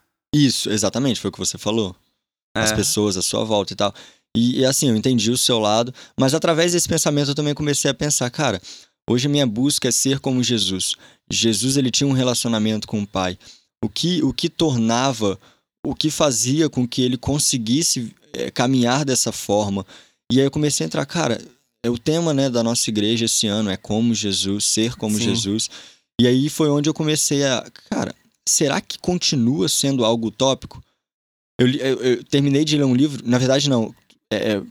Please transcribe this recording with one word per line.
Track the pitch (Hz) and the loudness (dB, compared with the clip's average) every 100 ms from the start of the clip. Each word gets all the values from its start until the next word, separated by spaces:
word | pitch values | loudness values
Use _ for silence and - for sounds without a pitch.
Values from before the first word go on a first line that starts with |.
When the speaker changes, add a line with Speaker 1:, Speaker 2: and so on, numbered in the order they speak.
| _ _ _ | _ _ _
Speaker 1:
Isso, | 147 139 - 101 | 4 4 2 -2
exatamente, | 107 101 113 135 110 | 0 0 0 -2 -2
foi | 101 | -6
o | |
que | - | -4
você | 92 92 | -6 -4
falou. | 107 113 98 92 _ _ _ _ _ 107 | -2 -2 -4 -8 _ _ _ _ _ -2
As | 110 | 0
Speaker 2:
É. | 110 | 0
Speaker 1:
pessoas | 95 - 104 92 | 0 0 0 0
à | |
sua | - 110 | -4 -4
volta | 110 107 95 | 0 -2 -2
e | 98 | -2
tal. | 101 - - _ _ 113 | -4 -4 -16 _ _ 0
E, | 120 131 | 0 2
e | 131 | 2
assim, | 135 139 | 2 2
eu | 110 | 2
entendi | 131 123 107 | 2 2 2
o | 123 | 0
seu | - 120 | 0 2
lado, | 104 110 120 - - - | 2 2 0 -8 -10 -2
mas | 131 | 0
através | 156 170 156 175 | 2 2 2 2
desse | 175 - | 0 0
pensamento | 165 170 147 143 | 0 0 0 0
eu | 143 | -2
também | 147 | -2
comecei | 143 151 143 143 | -2 -2 0 -2
a | |
pensar, | 131 143 - 123 | -2 -2 -2 -2
cara, | - 143 95 - - - _ - | -2 -2 -2 -8 -20 -20 _ -2
hoje | 123 143 | 0 2
a | |
minha | 143 131 | 2 0
busca | 107 139 - 127 | 0 0 0 0
é | |
ser | 113 135 135 | 0 0 -2
como | 139 127 | -2 0
Jesus. | 117 117 95 92 - - - _ - | 0 0 -2 -2 -4 -8 -14 _ -6
Jesus, | 98 113 104 127 139 | 0 2 2 0 0
ele | 127 | 0
tinha | - 143 | 0 2
um | |
relacionamento | 131 127 120 120 113 107 107 - | 2 2 0 0 0 0 -2 -4
com | 107 | -6
o | 101 | -4
Pai. | 98 92 92 - - _ _ | -2 -4 -6 -14 -20 _ _
O | 117 | -6
que, | - 165 180 | -2 -2 0
o | 135 | -2
que | 123 165 | -2 -4
tornava, | - 160 123 113 117 135 113 104 90 - _ _ _ - | 0 0 2 2 2 0 0 -2 -2 -10 _ _ _ -8
o | |
que | 127 151 | -4 -2
fazia | - 151 113 123 151 151 | 0 0 0 0 2 0
com | 131 120 | 0 -2
que | - | 0
ele | 123 127 | 0 0
conseguisse, | - 143 - 131 110 135 170 - 113 - _ | -2 0 0 -2 0 2 2 -2 -6 -12 _
é, | - - | -8 -6
caminhar | - 123 131 120 135 | -2 2 2 2 2
dessa | 139 127 117 | 0 0 -2
forma? | - - 104 104 98 95 - - _ - | -4 0 0 2 -2 -6 -14 -20 _ 0
E | 123 | 2
aí | 139 | 2
eu | |
comecei | 151 147 - 160 | 0 0 0 -2
a | |
entrar, | 156 143 | -4 -4
cara, | 175 143 113 - _ _ _ | -2 0 -2 -8 _ _ _
é | 117 | -4
o | 120 | -2
tema, | - 160 165 | 0 0 2
né, | 139 135 | 2 2
da | 120 | 0
nossa | 113 120 - | 0 0 0
igreja | 107 104 117 113 | 0 0 0 0
esse | - 110 | 0 0
ano, | 104 107 | 0 -2
é | 95 | -4
como | - 107 117 | -2 0 0
Jesus, | 107 104 95 95 101 - | 0 -2 -2 -2 -2 0
ser | - 117 - | 0 -2 -2
como | 110 104 | -4 -2
Speaker 2:
Sim. | 110 | 0
Speaker 1:
Jesus. | 95 98 107 - - - - _ - | -2 -2 -2 -4 -10 -20 -20 _ 2
E | 123 | 4
aí | 127 147 | 4 2
foi | - 151 | 0 2
onde | 147 151 | 2 0
eu | |
comecei | 151 156 151 - 143 139 | -2 -2 0 0 0 0
a, | 120 - - - | -2 -4 -16 -8
cara, | 208 - - _ _ - | -6 -6 -10 _ _ -2
será | - 147 156 | 0 0 0
que | - - | -6 -6
continua | - 180 - 147 117 151 175 | -2 0 0 2 2 2 0
sendo | - 139 135 | 0 0 2
algo | 110 117 110 | 2 2 -2
utópico? | - 131 127 - - - _ _ _ _ _ _ - | 0 0 0 -6 -18 -20 _ _ _ _ _ _ 2
Eu | 127 | 2
li, | 135 | 2
eu, | 131 127 | 0 0
eu | 127 120 | 2 0
terminei | - 139 143 139 156 | 0 0 2 2 2
de | 151 | 2
ler | |
um | 135 123 | 2 4
livro, | 151 131 117 | 2 0 0
na | 123 | 2
verdade | 127 135 143 | 4 2 2
não, | 123 110 - _ _ _ | 2 0 -6 _ _ _
é, | 104 113 | -2 0
é, | 101 - | -2 -2